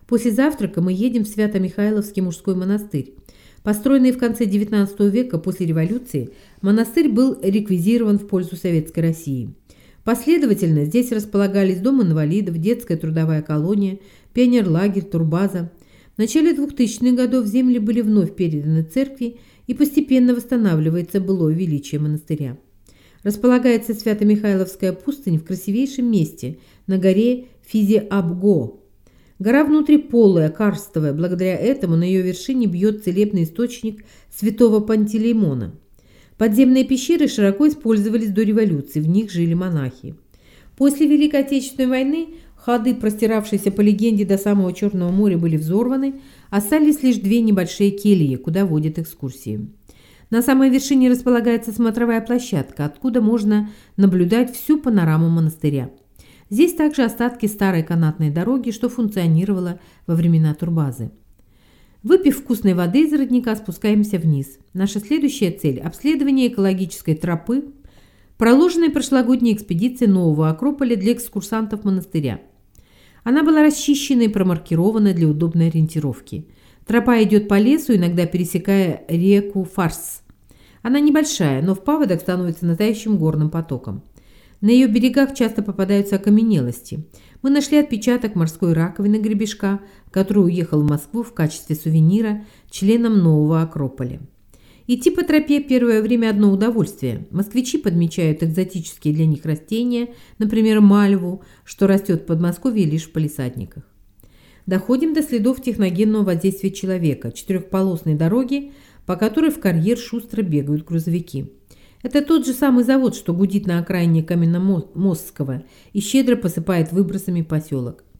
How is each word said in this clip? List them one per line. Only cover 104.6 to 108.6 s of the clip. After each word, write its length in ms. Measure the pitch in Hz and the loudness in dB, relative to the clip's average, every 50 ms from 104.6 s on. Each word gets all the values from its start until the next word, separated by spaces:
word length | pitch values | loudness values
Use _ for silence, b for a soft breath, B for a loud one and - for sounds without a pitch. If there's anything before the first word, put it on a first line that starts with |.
| b | b
Доходим 480 | - 185 190 - - 254 254 320 320 294 | -4 -4 -2 0 0 0 0 0 0 0
до 80 | 311 302 | -2 -2
следов 400 | - 247 233 202 254 262 254 - | -2 -2 0 0 0 -2 -2 -4
техногенного 600 | 247 214 208 202 185 175 180 220 214 214 214 202 | -6 -2 -2 -2 0 0 0 0 2 2 2 0
воздействия 480 | 190 175 165 175 190 190 - - 196 | 0 0 0 0 -2 -2 -2 -4 -6
человека, 600 | 190 - - 190 190 185 170 151 139 - - 117 - | -6 -4 -6 -4 -4 0 0 0 -2 -2 -6 -10 -12
четырёхполосной 840 | - - - 190 185 190 - - 190 190 190 180 165 - 160 156 | -12 -8 -6 -4 -4 -4 -4 -2 -2 0 0 -2 -2 -2 -2 -2
дороги, 580 | 147 165 170 208 247 262 240 277 285 | 0 0 0 0 0 -2 -2 -4 -6